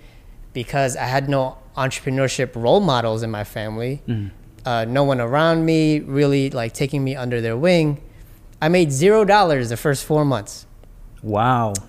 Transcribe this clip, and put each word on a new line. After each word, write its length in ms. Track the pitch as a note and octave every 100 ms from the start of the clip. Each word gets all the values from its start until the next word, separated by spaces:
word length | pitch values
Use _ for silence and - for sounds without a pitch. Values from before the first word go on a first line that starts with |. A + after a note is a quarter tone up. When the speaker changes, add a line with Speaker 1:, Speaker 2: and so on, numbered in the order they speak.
| - - - - -
Speaker 1:
because 440 | C3 A#2+ C#3 C3+ C3
I 80 |
had 240 | B2 C3 C#3
no 300 | C#3 C3 - - -
entrepreneurship 800 | C3 - - C3 C3+ - B2+
role 260 | A#2 A#2 F#3
models 420 | F#3 B2 A#2 A2
in 80 | A2+
my 140 | G#2
family. 580 | G#2 A#2 G#2+ A2 A#2+ C#3+ -
Speaker 2:
Mm. 220 | A2 G2+ - - -
Speaker 1:
Uh, 200 | C3 A#2
no 200 | A2+ C3
one 160 | C#3 C3
around 440 | A#2 C#3 E3 E3
me 360 | D#3+ D#3+ D#3 D3+
really, 500 | - C3+ C#3+ C#3 C3+
like, 220 | C#3+ A#2
taking 300 | - C#3 C#3+
me 140 | C3+ C#3
under 240 | B2 A#2+
their 160 | A2+ A2+
wing. 440 | E3+ F3 D#3 C#3+ - - - - - -
I 80 | D#3
made 240 | F3+ D#3+
zero 320 | C3+ F3+ A3
dollars 460 | G3 G#3 F3+ C#3 A#2
the 60 | A2+
first 280 | D3 C3+
four 200 | - D3+
months. 420 | C#3+ A#2+ G2+ - - - - - - -
Speaker 2:
Wow. 500 | G#2+ G#2 A#2+ B2 A2 G2